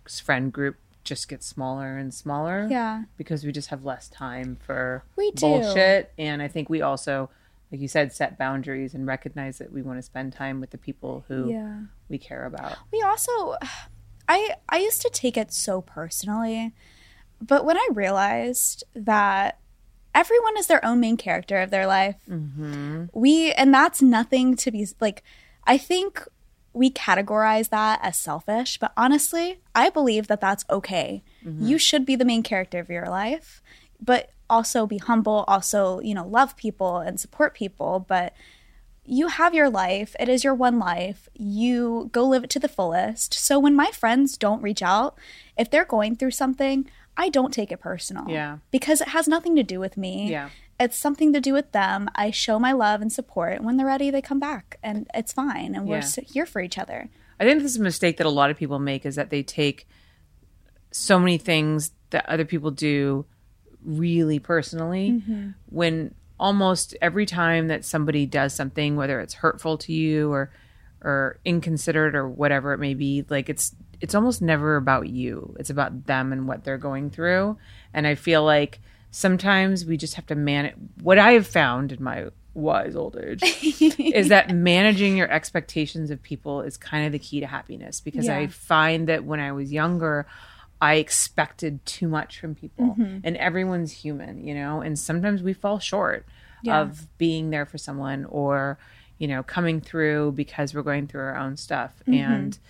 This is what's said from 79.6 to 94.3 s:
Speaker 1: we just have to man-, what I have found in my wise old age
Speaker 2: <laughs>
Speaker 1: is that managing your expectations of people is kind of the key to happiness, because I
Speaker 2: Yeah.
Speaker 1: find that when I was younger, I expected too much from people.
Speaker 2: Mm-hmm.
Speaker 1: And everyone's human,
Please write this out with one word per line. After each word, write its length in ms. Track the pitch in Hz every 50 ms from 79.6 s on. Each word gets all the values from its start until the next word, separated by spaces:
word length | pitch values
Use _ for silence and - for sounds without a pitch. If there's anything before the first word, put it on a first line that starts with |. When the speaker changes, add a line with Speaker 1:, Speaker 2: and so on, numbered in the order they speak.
| 190 190 190 180 170
Speaker 1:
we 100 | 165 165
just 200 | 143 160 151 -
have 100 | - -
to 100 | - 151
man-, 380 | 147 147 143 143 143 143 - - - - - - -
what 160 | 160 175 190
I 140 | 208 202 233 240
have 140 | 226 185
found 460 | - - 170 147 123 123 127 143 135 135
in 100 | 117 131
my 220 | 127 - - - - - - - - -
wise 420 | 160 151 156 - 98 - - -
old 220 | - 151 - -
age 240 | - - - - 185 359
Speaker 2:
<laughs> 380 | - - - 294 311 - - 311 320 - -
Speaker 1:
is 300 | 247 320 - 214 190 190
that 240 | 202 190 - - 180
managing 640 | 175 175 180 175 180 202 214 208 190 202 196 190
your 120 | 190 175 -
expectations 800 | 147 156 - - - 170 151 - - 160 151 147 - 160 156 147
of 100 | 147 131
people 400 | - - 143 - - 147 139 143
is 140 | - 143 -
kind 280 | - - - 151 151 151
of 60 | 151 147
the 60 | 139
key 200 | - - 143 143
to 80 | 139
happiness, 540 | 127 135 131 - - 120 107 98 - 147 -
because 260 | - 151 - - -
I 140 | - 143 143
Speaker 2:
Yeah. 60 | 151
Speaker 1:
find 600 | 185 - - - - 165 156 156 160 165 165 165
that 160 | 160 160 151 -
when 160 | 143 151 151
I 140 | 143 139 139
was 180 | 139 139 139
younger, 540 | 143 151 156 170 180 170 160 156 147 147 143 - - - - - - - - - - -
I 140 | 160 147 156
expected 880 | 156 151 - - - - - - 165 151 - - - 170 156 147 139 -
too 220 | - - - 180 165
much 300 | 156 151 - - - -
from 140 | - 160 151
people. 340 | - - - - - 247 247 196 226
Speaker 2:
Mm-hmm. 200 | 220 190 190 190 180
Speaker 1:
And 140 | 165 175
everyone's 560 | - 151 180 165 185 185 185 180 170 165 151 -
human, 520 | - - 151 147 139 - -